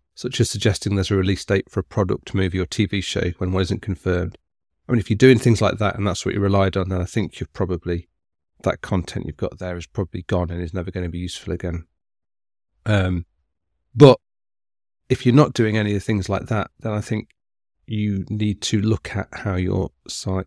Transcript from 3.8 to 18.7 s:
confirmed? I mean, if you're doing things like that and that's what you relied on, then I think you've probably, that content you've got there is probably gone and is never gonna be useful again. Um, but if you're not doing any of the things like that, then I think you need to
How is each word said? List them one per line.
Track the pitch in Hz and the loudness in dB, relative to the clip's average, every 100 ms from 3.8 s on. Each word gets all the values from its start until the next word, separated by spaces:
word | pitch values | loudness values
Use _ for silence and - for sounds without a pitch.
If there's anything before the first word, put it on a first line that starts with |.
confirmed? | - 90 92 90 90 - _ _ _ _ - | -4 -4 -2 -2 -4 -10 _ _ _ _ -4
I | |
mean, | 120 | -2
if | - | 0
you're | 104 | 6
doing | 131 120 | 8 8
things | 123 110 | 6 4
like | 107 - | 2 0
that | 101 - | -2 -2
and | 101 | -4
that's | 85 | -2
what | - | -4
you | 98 | 0
relied | 98 98 95 95 | 2 2 2 0
on, | 92 | -2
then | 92 | -4
I | |
think | 87 113 87 - | -4 -2 -4 -6
you've | 87 | -10
probably, | - 90 87 87 85 - _ _ _ _ _ | -6 -4 -4 -4 -6 -6 _ _ _ _ _
that | 92 - | -4 -4
content | - 95 - 98 - | -2 -2 -2 -8 -10
you've | - | -6
got | - - | -8 -8
there | 92 87 | -10 -10
is | - | -8
probably | - 92 - | -8 -8 -8
gone | - 90 87 | -4 -2 -2
and | 87 | -4
is | 87 | -6
never | 90 92 | -6 -8
gonna | 92 87 | -6 -6
be | 87 | -6
useful | 90 - - | -8 -8 -8
again. | 87 87 82 - _ _ _ _ _ _ _ _ _ 110 | -6 -6 -8 -10 _ _ _ _ _ _ _ _ _ 0
Um, | 101 92 90 - _ _ _ _ _ _ | 0 2 -2 -6 _ _ _ _ _ _
but | 113 139 - _ _ _ _ _ _ _ _ - | 10 10 10 _ _ _ _ _ _ _ _ -4
if | 123 123 | -2 4
you're | |
not | 131 151 | 6 6
doing | - 110 107 | 4 0 2
any | 104 | 0
of | |
the | 101 | -2
things | - 104 92 | 0 -2 0
like | 95 - | -4 -2
that, | 107 - _ | -4 -4 _
then | 110 | -6
I | 104 | -6
think | - 110 - _ _ _ _ _ - | -4 -6 -6 _ _ _ _ _ -8
you | 107 104 98 - | -4 -2 -2 -4
need | 107 107 98 | -2 -2 -2
to | - | -2